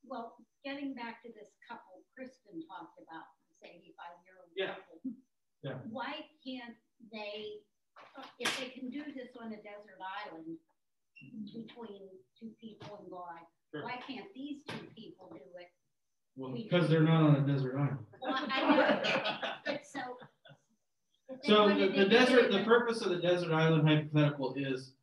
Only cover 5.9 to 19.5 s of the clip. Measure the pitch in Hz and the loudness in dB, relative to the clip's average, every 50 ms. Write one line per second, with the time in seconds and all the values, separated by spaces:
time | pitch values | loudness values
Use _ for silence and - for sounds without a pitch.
5.9 | 220 262 - 277 294 311 302 - _ _ _ 269 254 254 240 233 226 _ _ _ | -8 -8 -6 -6 -8 -10 -12 -14 _ _ _ -10 -10 -10 -10 -14 -16 _ _ _
6.9 | _ _ 226 208 220 220 214 208 208 214 214 214 208 208 _ _ _ _ _ _ | _ _ -20 -16 -12 -10 -8 -8 -8 -8 -8 -10 -12 -12 _ _ _ _ _ _
7.9 | _ - - - _ 277 262 - - _ 247 - - - 262 247 - - 254 247 | _ -20 -20 -20 _ -18 -18 -18 -14 _ -4 -4 -4 -4 -6 -10 -10 -12 -12 -10
8.9 | 262 285 302 294 254 262 247 240 - 247 226 226 220 208 208 208 208 208 208 202 | -10 -10 -10 -10 -12 -12 -14 -14 -16 -14 -12 -12 -12 -12 -14 -16 -16 -16 -18 -20
9.9 | 185 185 185 190 190 208 - - 165 160 - 160 165 - _ _ _ _ _ _ | -20 -14 -12 -10 -10 -10 -10 -12 -14 -14 -14 -14 -14 -14 _ _ _ _ _ _
10.9 | _ _ _ _ _ - - - - 220 208 - 220 233 226 - - 240 226 208 | _ _ _ _ _ -20 -20 -18 -14 -14 -14 -12 -12 -14 -14 -14 -14 -16 -16 -14
11.9 | 202 196 196 190 185 - - _ _ _ 233 220 - _ - 220 202 - - 208 | -14 -16 -18 -20 -20 -20 -20 _ _ _ -18 -18 -18 _ -18 -20 -18 -16 -16 -16
12.9 | 208 190 180 180 165 180 175 175 175 180 202 - _ _ _ _ - 151 - 240 | -16 -16 -16 -16 -14 -14 -12 -12 -14 -16 -16 -20 _ _ _ _ -12 -10 -8 -8
13.9 | 247 247 247 - 269 - 403 - - 262 277 294 294 - - - - - 165 - | -10 -10 -10 -10 -12 -12 -12 -14 -14 -12 -10 -10 -10 -12 -12 -12 -12 -12 -12 -14
14.9 | - 220 220 170 - _ 185 185 165 - 185 180 175 180 180 - _ _ _ _ | -18 -18 -18 -18 -18 _ -20 -20 -18 -20 -20 -18 -18 -18 -18 -20 _ _ _ _
15.9 | _ _ _ _ _ _ _ _ _ 131 131 131 131 123 110 - 170 180 165 147 | _ _ _ _ _ _ _ _ _ -12 -10 -10 -8 -8 -6 0 2 2 4 4
16.9 | 156 165 156 160 165 160 156 151 143 135 139 139 139 135 127 127 127 139 143 131 | 4 4 6 6 6 6 8 6 6 6 4 2 2 0 0 -2 -2 0 -2 -2
17.9 | - - - - - - - 262 - - 302 240 254 269 311 294 302 294 - - | -2 -4 -10 -14 -16 -12 -6 -4 -4 -4 -2 -2 -2 0 4 4 6 6 6 4
18.9 | - - - - - 269 - 214 - - - - | 4 2 2 0 0 0 0 -2 -4 -4 -6 -8